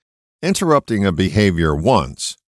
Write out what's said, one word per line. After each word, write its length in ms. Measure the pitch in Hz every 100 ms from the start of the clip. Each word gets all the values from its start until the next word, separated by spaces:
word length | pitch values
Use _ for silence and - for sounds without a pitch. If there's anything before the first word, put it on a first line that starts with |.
| _ _ _ _
Interrupting 640 | 170 196 170 143 - 110 101
a 60 |
behavior 600 | 80 95 104 101 85 80
once 640 | 73 90 113 65 69 - -